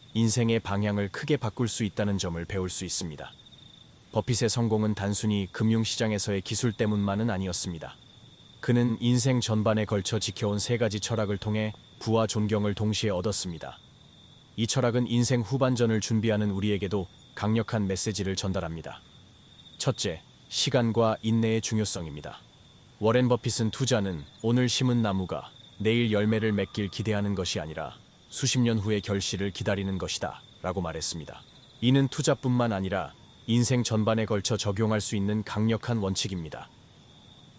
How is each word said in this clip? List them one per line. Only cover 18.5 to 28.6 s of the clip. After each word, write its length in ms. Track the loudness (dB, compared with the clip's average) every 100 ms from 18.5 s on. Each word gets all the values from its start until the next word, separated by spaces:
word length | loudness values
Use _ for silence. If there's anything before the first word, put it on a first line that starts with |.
| -2 -4 -6 -10 -14 -20 -20 -20 -20 -20 -20 -16 -4
첫째, 440 | -2 -2 -2 -4 -10 -20 -8
시간과 640 | -4 0 2 2 4 2 2
인내의 400 | 2 2 4 2
중요성입니다. 800 | 0 0 0 -4 -8 -10 -12 -14 -20 -20 -20 -20 -20 0
워렌 280 | 2 4 4
버핏은 420 | 2 0 0 -2
투자는 520 | 0 2 2 0 -4 -10 -4
"오늘 260 | 2 4 2
심은 320 | 2 2 2
나무가 480 | 2 0 -2 -6 -8 -18 -18 -2
내일 340 | 2 2 4
열매를 400 | 2 2 2 2
맺길 360 | 0 0 -2 -4
기대하는 460 | -2 -2 0 0
것이 240 | -2 -2 -4
아니라 380 | -6 -8 -10 -12 -20 -20 -14
수십 320 | -4 0 2